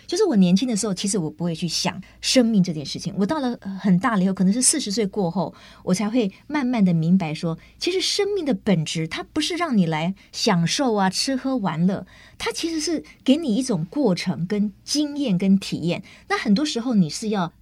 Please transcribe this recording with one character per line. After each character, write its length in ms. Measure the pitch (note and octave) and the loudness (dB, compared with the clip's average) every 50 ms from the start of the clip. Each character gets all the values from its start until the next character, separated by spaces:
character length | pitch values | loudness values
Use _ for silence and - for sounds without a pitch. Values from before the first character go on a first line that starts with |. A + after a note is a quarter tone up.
| - | -10
就 120 | - - F4+ | -6 0 0
是 80 | A4 | 2
我 100 | F4+ C4 | 4 6
年 180 | G3+ F#3+ F3 F3+ | 6 6 6 6
轻 140 | F#3+ C4+ B3+ | 4 2 0
的 80 | A3+ | -2
时 100 | F#3+ - | -2 -2
候， 80 | G#3+ F#3 | -4 -4
其 140 | - - G3+ | -4 -4 -2
实 100 | G#3 G#3 | -2 -2
我 140 | D#3+ D3+ | -2 -4
不 140 | D3+ - E3+ | -6 -6 -4
会 100 | F3 E3 | -4 -4
去 100 | D#3+ F#3 | -4 -4
想 320 | E3 - - - F#3 E3+ - - - - - | -4 -4 -4 -4 -4 -6 -6 -12 -18 -18 -8
生 260 | - - - C4 A#3+ | -4 2 2 4 4
命 160 | A3+ A3+ G3+ | 4 4 4
这 120 | F3+ F#3 D#3+ | 2 2 0
件 120 | D#3 C#3 | -6 -8
事 140 | - - C3+ | -8 -10 -8
情。 140 | - E3+ - E3+ | -8 -6 -2 -2
我 80 | G3+ | -2
到 140 | G#3 D#4+ D#4 | -2 -2 -2
了 180 | C4+ B3 A#3+ - - - G3 F#3 | -4 -4 -6 -6 -8 -10 -10 -2
很 180 | - G#3 F3+ F3 | 2 2 4 4
大 180 | G3 B3 A3+ F#3+ | 4 2 2 2
了 40 | |
以 60 | F3+ F#3+ | 2 0
后， 60 | F#3+ | 2
可 100 | - F#3+ | 2 2
能 80 | F3+ | 2
是 100 | G3+ B3+ | 2 2
四 200 | B3+ - - D4+ | 2 0 0 0
十 100 | - G#3+ | -2 -2
岁 160 | G3 A#3 G#3+ F#3+ | -2 -2 -2 -2
过 240 | - G#3+ F#3+ E3 | -2 -2 -2 -2
后， 240 | E3 G3 E3 - - - - - - - | -2 -2 -4 -4 -8 -12 -20 -20 -20 -8
我 120 | - - F#3 | -2 -2 0
才 160 | - G#3+ G#3 | 0 0 0
会 200 | G#3+ B3+ A3+ F#3+ - - - - | 0 0 0 0 -4 -8 -10 -6
慢 200 | C#4+ D4+ C4 B3 | -4 -2 -2 0
慢 160 | B3+ A#3 G3 | 2 2 4
的 100 | F#3 E3+ | 4 4
明 240 | E3 D#3+ E3 F3+ F#3+ | 2 4 4 4 4
白 160 | E3+ D#3 D3+ | 2 0 -4
说， 240 | D#3 - E3 D#3+ D#3+ - - - - | -4 -4 -4 -4 -6 -10 -18 -14 -6
其 100 | - E4+ | -4 -2
实 120 | F4+ F#4+ | -2 0
生 340 | - - - - G4+ G4+ G#4 | -2 -2 -2 -2 -2 0 -2
命 80 | G4 E4 | -2 0
的 100 | C#4 A#3 | -2 -2
本 300 | F#3+ - A3 F#3+ D#3+ D3+ | 0 0 2 2 2 0
质， 240 | - - E3 D#3+ D#3+ | -2 -4 -4 -6 -6
它 160 | - D#4 F4+ | -6 -8 -10
不 160 | - - D#4 | -6 -4 -4
是 160 | D4+ - F4+ | -4 -2 -2
让 220 | D#4 F4 D#4+ B3 G#3 | -2 -2 2 2 2
你 80 | F3 | 2
来 280 | E3 D#3+ D3+ D#3+ F3 G3 - - _ - | 2 0 -2 -2 -4 -4 -6 -12 _ -10
享 340 | - - A3+ G3 E3+ E3+ D#3+ | -2 0 2 2 2 2 2
受 280 | - - C#4+ B3 A3 | 0 0 0 2 2
啊， 140 | G#3 F#3+ F#3+ | 2 2 0
吃 280 | F#3 - - C4+ C4+ B3+ | 0 -2 -2 -2 -4 -4
喝 180 | - C4 C4+ | -2 -2 -2
玩 320 | B3+ G3 F3 D#3 D3+ E3+ F#3+ | -2 -2 -2 0 2 2 2
乐， 180 | G3 - F#3 - - - - - - - | 0 0 -6 -10 -18 -20 -20 -20 -14 -8
它 140 | - A4+ | -6 -6
其 180 | A4+ - - E4+ | -4 -4 -4 -4
实 120 | E4 D#4+ | -4 -4
是 200 | D4+ F4 E4 C#4 - - - _ _ | -2 -2 -4 -4 -6 -10 -18 _ _
给 140 | - B3+ D#4 | 2 2 2
你 180 | E4+ C#4 G3+ | 2 0 -2
一 80 | A#3+ C4 | -2 0
种 240 | - A3 D#3+ D#3 - | -2 -2 -2 -4 -4
过 240 | - C#4+ D4 G#3 F3+ | -2 0 2 2 2
程 320 | F3 - F#3 F#3 - E3 | 0 -2 -4 -4 -4 -4
跟 280 | F3+ G#3+ G#3 G3+ G#3+ - - _ | -2 -2 -2 -2 -2 -4 -8 _
经 320 | - - D4 D4+ C#4+ C#4+ D4 | -4 -2 -2 -2 -2 -2 -4
验 180 | C#4+ A#3+ F#3 F3 | -2 0 0 2
跟 200 | G3 F#3+ G3 F#3+ | 4 4 4 4
体 200 | - - - - - | 2 -2 -6 -4 -2
验。 200 | E3+ E3 - - - - - - - | -2 -4 -4 -6 -12 -20 -20 -6 -4
那 100 | G4 G4+ | -4 -2
很 160 | - A#3 G3+ | 2 2 2
多 120 | G3 D4+ | 2 2
时 160 | D4+ - - | 0 -2 -4
候 140 | A3 C4+ A#3+ | -2 0 2
你 140 | G#3 F3 D3 | 2 2 2
是 200 | - - A#3 G#3+ | -2 -4 -6 -4
要 240 | A3 G3+ F3 E3 - _ | -2 -2 -4 -4 -8 _